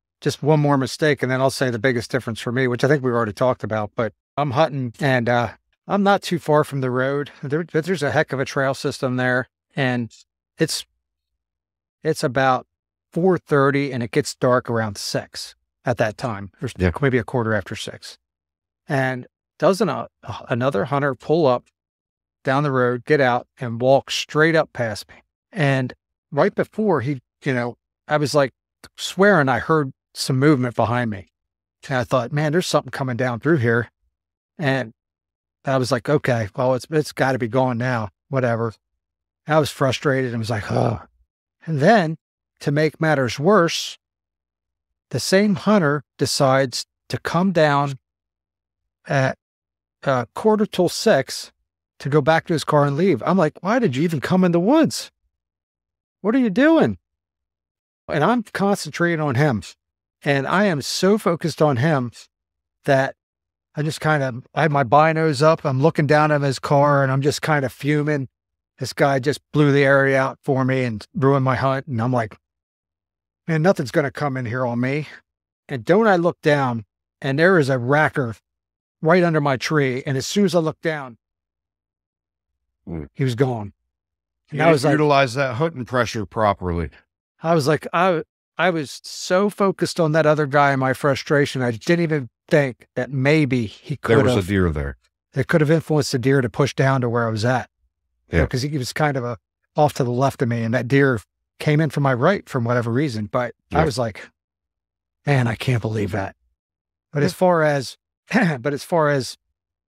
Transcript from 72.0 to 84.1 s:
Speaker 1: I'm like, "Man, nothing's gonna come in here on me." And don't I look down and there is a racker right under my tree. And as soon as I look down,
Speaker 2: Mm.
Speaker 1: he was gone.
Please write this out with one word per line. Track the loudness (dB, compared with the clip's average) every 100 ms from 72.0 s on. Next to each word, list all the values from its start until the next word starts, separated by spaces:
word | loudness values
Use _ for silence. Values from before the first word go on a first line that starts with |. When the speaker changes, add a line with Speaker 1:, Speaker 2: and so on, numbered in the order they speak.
Speaker 1:
I'm | 0
like, | -2 -4 -10 _ _ _ _ _ _ _ _ _ _ -4
"Man, | 0
nothing's | 2 0 0
gonna | -2 -2
come | -4 -6 -4
in | -6
here | -4 -4
on | -2
me." | -2 -4 -8 -16 _ _ _ _ -12
And | -10
don't | 2 4 4
I | 4
look | 0 0
down | 0 2 0 -4 -10 _ _ _
and | -4 2
there | 4 4
is | 2
a | 0
racker | 2 2 2 0 -4 -6 _ _ _ _ _ _
right | 2 4
under | 4 2
my | 0 -2
tree. | 0 0 0 -2
And | -4 -4
as | -2
soon | 0 2
as | 2
I |
look | -2 -4
down, | -6 -6 -10 -18 _ _ _ _ _ _ _ _ _ _ _ _ _ _ _ _ -14
Speaker 2:
Mm. | -12 -12
Speaker 1:
he | -6
was | -6
gone. | -2 -2 -2 -10 _ _ _ _